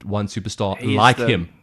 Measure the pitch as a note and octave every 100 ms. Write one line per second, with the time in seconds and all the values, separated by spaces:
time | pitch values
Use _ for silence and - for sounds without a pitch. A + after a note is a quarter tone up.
0 | G2 G#2 G2+ G#2+ G2+ - G2+ G2 B2+ G#2
1 | A#2+ B2 A#2 F#2+ E2+ _